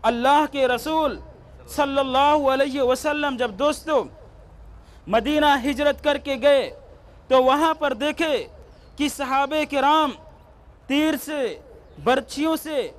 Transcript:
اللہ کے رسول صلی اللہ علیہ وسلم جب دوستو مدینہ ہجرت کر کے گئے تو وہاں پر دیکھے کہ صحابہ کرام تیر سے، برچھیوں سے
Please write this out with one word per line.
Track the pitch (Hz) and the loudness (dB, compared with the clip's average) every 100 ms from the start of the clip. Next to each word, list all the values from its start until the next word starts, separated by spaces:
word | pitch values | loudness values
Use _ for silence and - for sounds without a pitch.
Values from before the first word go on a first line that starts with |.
اللہ | 220 233 247 294 294 | -2 0 2 2 2
کے | 285 262 | 0 0
رسول | 247 302 320 302 214 - - - - - | 0 -2 -2 -2 -4 -14 -20 -20 -20 -14
صلی | - 285 277 | -2 0 0
اللہ | 269 254 285 302 277 | 0 2 4 4 2
علیہ | 262 277 269 | 0 0 0
وسلم | 247 262 302 294 285 254 | 0 0 -2 -2 -4 -4
جب | 247 | -6
دوستو | 190 294 302 311 311 135 - - - - - - - - - - | -2 -2 -2 -2 -2 -2 -12 -20 -20 -20 -20 -20 -20 -20 -20 -2
مدینہ | 214 226 302 294 277 | -2 0 2 2 2
ہجرت | 247 254 294 285 | 0 0 0 0
کر | 294 285 | -2 -2
کے | 285 269 | -4 0
گئے | 277 277 175 - - - - - - | 4 4 0 -10 -20 -20 -20 -20 2
تو | 262 | 4
وہاں | 254 285 320 | 4 4 2
پر | 311 294 | 0 -2
دیکھے | 254 285 - 320 262 135 - - - - - | -2 -4 -2 -2 -2 -4 -16 -20 -20 -20 -4
کہ | 285 | -4
صحابہ | - 269 269 277 311 294 | -4 -2 0 0 -2 -2
کرام | 285 269 311 302 214 - - - - - - - | 0 4 4 2 -2 -16 -20 -20 -20 -20 -20 -4
تیر | 277 311 302 - | 0 0 -2 -4
سے، | 294 240 151 - - - - | -6 -6 -6 -18 -20 -20 -6
برچھیوں | - 262 - - 311 320 | 0 0 -2 -4 -2 -2
سے | 302 294 180 | -4 -6 -6